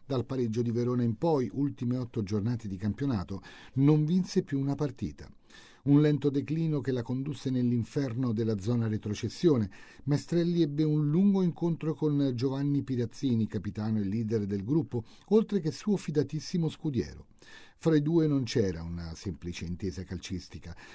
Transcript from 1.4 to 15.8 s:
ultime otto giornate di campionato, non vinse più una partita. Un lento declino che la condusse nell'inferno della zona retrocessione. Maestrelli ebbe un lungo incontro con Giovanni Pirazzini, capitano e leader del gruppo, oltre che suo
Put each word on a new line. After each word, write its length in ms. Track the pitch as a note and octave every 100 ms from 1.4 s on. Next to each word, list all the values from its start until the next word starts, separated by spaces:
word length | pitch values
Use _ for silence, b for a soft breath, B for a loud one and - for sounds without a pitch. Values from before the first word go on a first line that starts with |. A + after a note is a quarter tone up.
| B2
ultime 460 | - C#3+ - A#2+ B2+
otto 240 | A#2+ A#2+
giornate 460 | G2 G#2+ G#2 A#2+ G#2+
di 100 | F#2
campionato, 640 | G#2+ G2 C#3 A2+ F2 F#2+ B B B -
non 300 | C#3 D3+ D3+
vinse 380 | F#3 F3+ F#3+
più 160 | F#3 C#3
una 160 | C#3 C#3
partita. 520 | D3 A#2 E2 - D#2 - B B B B C3+
Un 160 | C#3+
lento 300 | D3+ D3 C#3+
declino 500 | C#3 C3+ D#3 E3 D3
che 100 | A#2
la 120 | B2+
condusse 480 | A2+ B2+ C#3 D3+ C3+
nell'inferno 800 | B2+ B2 A#2+ A2 D3+ C3+ A2+ B2+
della 240 | A2 A2 G#2+
zona 300 | F#2+ A#2+ A2+
retrocessione. 840 | G#2+ G#2+ G#2 G#2+ - F3+ C3+ G#2 B B B -
Maestrelli 580 | C#3+ - E3+ E3+ E3+
ebbe 200 | D#3+ C#3+
un 260 | D#3 D3+ D3
lungo 340 | D#3 G3+ G3
incontro 500 | F3+ - E3+ E3 D3+
con 380 | D3+ D#3 C#3+ C#3
Giovanni 480 | A#2+ C3+ C3+ C#3+ C#3+
Pirazzini, 640 | C3+ B2+ A#2 - C#3 A#2 G#2+
capitano 520 | A2 F#2+ G#2 G#2+ A2
e 40 |
leader 420 | G2 G#2+ A2 A2+ G2+
del 180 | G2+
gruppo, 420 | F#2+ D#3+ C#3+ B2 B B -
oltre 320 | G#3+ A3 G3+
che 120 | D#3
suo 240 | -